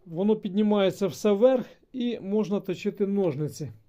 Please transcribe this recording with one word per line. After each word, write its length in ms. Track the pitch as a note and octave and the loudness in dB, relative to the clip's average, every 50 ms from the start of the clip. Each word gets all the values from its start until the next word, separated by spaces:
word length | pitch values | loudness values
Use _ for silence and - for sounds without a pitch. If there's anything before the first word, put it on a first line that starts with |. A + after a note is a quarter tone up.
| _ F3+ | _ -10
воно 260 | E3 D#3 F#3+ G#3 A3 | -6 -2 2 2 2
піднімається 720 | G#3+ - G#3 F3+ G#3 G#3+ G#3 G#3 G#3 G3 F#3+ F#3 - G3+ F#3 | 2 0 -4 0 2 2 4 4 4 4 2 2 0 -2 -4
все 240 | C#3 - - G#3+ | -4 0 0 0
вверх 340 | G#3 G3 A3+ B3+ C4 B3+ G#3+ - - _ _ _ - | 2 6 6 4 4 4 -2 -6 -14 _ _ _ -8
і 260 | B3+ A#3+ A#3+ A#3 - | -6 -4 -4 -4 -6
можна 400 | - G3 G3+ G#3+ G#3+ D#3+ G3+ G3 | -6 -2 -2 -2 0 0 -2 -4
точити 480 | - - F3 - - G#3 G3+ - G#3 G3 | -4 -4 -8 -4 -4 -6 -2 -2 -2 -2
ножниці. 640 | G3 G3+ G3 F3 C#3+ C3+ D3+ C#3+ - - D#3 B2 - - _ | 0 0 0 0 0 -2 -6 -6 -6 -8 -12 -12 -12 -16 _